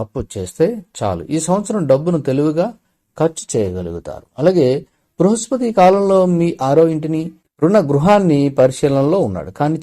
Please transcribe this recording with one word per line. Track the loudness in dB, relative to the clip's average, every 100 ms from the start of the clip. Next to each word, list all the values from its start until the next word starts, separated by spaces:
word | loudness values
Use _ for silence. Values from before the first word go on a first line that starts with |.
అప్పు | -4 -8 -10
చేస్తే | -10 -10 -2 -2 -2 -12 -6
చాలు. | -4 -4 -6
ఈ | -6 -2
సంవత్సరం | -2 -2 -4 0
డబ్బును | 0 2 -2 -2
తెలివిగా | 0 0 0 -4 -6 _ _ _ -4
ఖర్చు | -2 -2 -6
చేయగలుగుతారు. | -4 -4 -4 -8 -10 -12 -16 -16 -2
అలాగే | 0 2 2 0 -6 _ _ -2
బృహస్పతి | 0 0 -2 -4 0
ఈ | 4
కాలంలో | 4 4 2 2 2 2
మీ | 0 -2 0
ఆరో | 2 2
ఇంటిని, | 0 -4 -6 -6 -12 _ _
రుణ | 2 2 2
గృహాన్ని | 2 4 4 4 2 2 2
పరిశీలనలో | 2 2 0 2 2 0 -2
ఉన్నాడు. | -4 -10 -4
కానీ | -2 -2